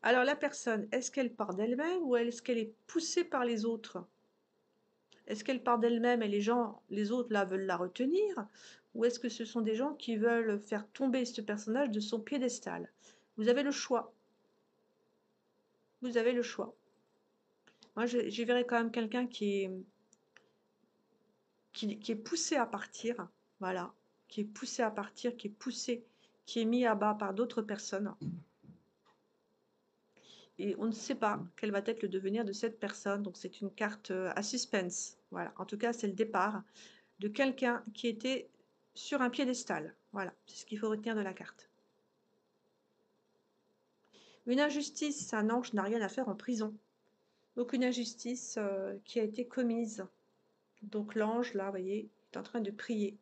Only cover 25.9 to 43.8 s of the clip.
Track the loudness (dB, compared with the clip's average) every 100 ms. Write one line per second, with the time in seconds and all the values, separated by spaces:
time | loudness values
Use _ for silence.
25.9 | -4 -4 _ _ _ -6 0 2 4 4
26.9 | 4 4 2 -2 0 0 0 -2 -4 -4
27.9 | -2 -4 -4 -8 -8 -12 _ -20 -20 _
28.9 | _ _ _ _ _ _ _ _ _ _
29.9 | _ _ _ -20 -20 -20 _ -2 0 0
30.9 | -2 -2 0 2 0 -6 -4 -2 0 0
31.9 | -2 0 0 0 0 0 -2 -4 -2 -6
32.9 | -4 -2 -2 -2 -6 -10 -6 -8 -2 -4
33.9 | -4 -4 -2 0 -2 -2 -2 0 0 0
34.9 | -4 -8 -10 _ -6 -6 -6 -8 -2 -2
35.9 | 0 -2 0 0 4 2 0 -8 -18 -20
36.9 | -20 _ _ -4 2 2 4 2 2 -4
37.9 | -4 -2 -2 -2 -2 -4 _ _ _ _
38.9 | -16 -4 2 2 2 0 0 -2 -4 -4
39.9 | -12 _ -6 -6 -8 -20 -18 -10 -4 0
40.9 | 0 0 -2 -2 -6 -14 -16 -20 _ _
41.9 | _ _ _ _ _ _ _ _ _ _
42.9 | _ _ _ _ _ _ _ _ _